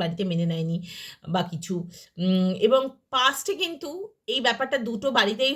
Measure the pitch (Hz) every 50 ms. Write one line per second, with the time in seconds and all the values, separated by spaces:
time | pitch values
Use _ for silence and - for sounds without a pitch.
0 | 175 165 170 - 196 185 170 170 170 170 165 165 165 165 165 170 - - - -
1 | - - - - - - 165 185 165 - - 151 - - 185 180 175 - - -
2 | - - - - 175 185 185 185 185 185 185 185 - 233 254 262 269 269 - _
3 | _ - - 262 247 269 269 - - - 392 294 370 339 339 285 - 294 294 370
4 | 403 427 _ _ _ - 240 269 240 247 233 - 269 262 285 269 233 220 233 208
5 | 190 220 247 254 208 202 226 - 262 262 277